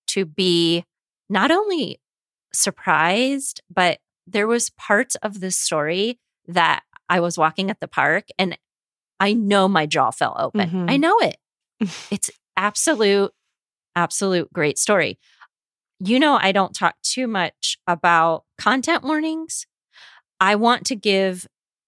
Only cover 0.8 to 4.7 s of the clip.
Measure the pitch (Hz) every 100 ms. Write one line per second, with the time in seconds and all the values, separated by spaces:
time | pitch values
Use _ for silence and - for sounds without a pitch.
0.8 | - _ _ _ - 196 254 349 415 349
1.8 | 226 - _ _ _ _ _ - 202 -
2.8 | - 151 165 202 262 277 - - _ 180
3.8 | 180 - _ _ - 208 214 240 -